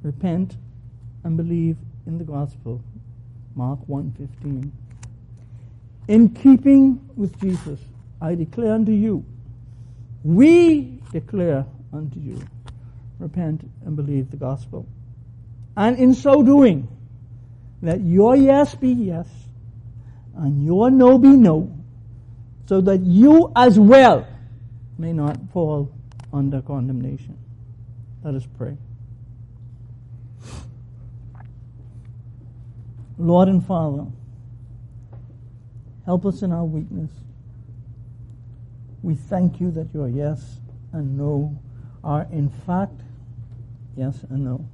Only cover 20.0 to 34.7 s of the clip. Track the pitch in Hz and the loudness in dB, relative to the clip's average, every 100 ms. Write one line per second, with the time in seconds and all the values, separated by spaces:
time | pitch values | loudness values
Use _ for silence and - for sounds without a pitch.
20 | - - - - 143 143 147 180 240 262 | -20 -20 -20 -8 -4 -4 -2 0 2 6
21 | 247 262 277 269 214 156 185 - - - | 6 8 8 8 6 4 -4 -12 -20 -20
22 | - - - - - - - 190 190 196 | -20 -20 -20 -20 -20 -20 -4 0 0 0
23 | 185 180 269 311 349 240 247 202 208 269 | 2 6 8 8 6 4 4 8 8 10
24 | 247 151 - - - - - - - - | 8 4 -2 -18 -20 -20 -20 -20 -20 -12
25 | 165 165 147 135 185 185 160 147 143 - | -8 -4 -4 -6 -10 -6 -4 -4 -8 -12
26 | - - - 143 139 135 131 139 127 131 | -20 -20 -10 -4 -4 -4 -8 -8 -6 -6
27 | 104 69 - - - - - - - - | -8 -12 -16 -20 -20 -20 -20 -20 -20 -20
28 | - - 156 135 123 - 127 143 - - | -20 -16 -10 -10 -12 -14 -14 -14 -18 -20
29 | - - - - - - - - - - | -20 -20 -20 -20 -20 -20 -20 -20 -20 -20
30 | - - - - - - - - - - | -20 -20 -20 -20 -20 -20 -20 -20 -20 -20
31 | - - - - - - - - - - | -20 -20 -20 -20 -20 -20 -20 -20 -20 -20
32 | - - - - - - - - - - | -20 -20 -20 -20 -20 -20 -20 -20 -20 -20
33 | - - 170 175 185 185 - 180 156 143 | -20 -6 0 2 2 0 -2 -6 -4 -6
34 | - - - - - - - | -10 -16 -20 -20 -20 -20 -20